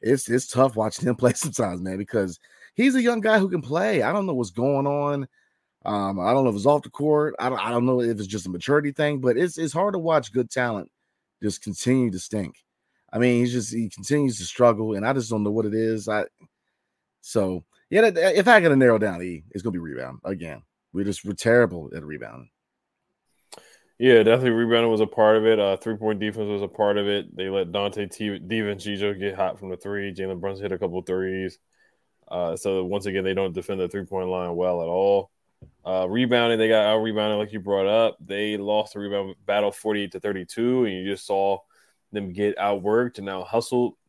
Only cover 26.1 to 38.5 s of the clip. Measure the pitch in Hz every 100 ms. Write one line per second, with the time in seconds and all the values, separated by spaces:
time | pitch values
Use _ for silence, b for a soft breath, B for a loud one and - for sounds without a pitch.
26.1 | 104 107 107 104 101 98 - 104 104 101
27.1 | 101 - - 95 98 87 101 101 104 101
28.1 | - 107 98 90 113 104 98 101 101 104
29.1 | 95 101 95 92 - 95 92 101 101 98
30.1 | 92 95 90 98 98 101 90 95 90 92
31.1 | 92 95 95 92 - _ _ _ _ _
32.1 | _ _ 90 87 82 101 95 92 101 98
33.1 | 95 95 95 95 90 87 95 90 101 87
34.1 | 95 90 92 87 87 90 87 82 90 98
35.1 | 101 95 _ _ _ - _ - 92 92
36.1 | 113 123 120 117 113 110 110 104 110 110
37.1 | 107 107 104 104 107 95 98 98 110 113
38.1 | - 87 101 107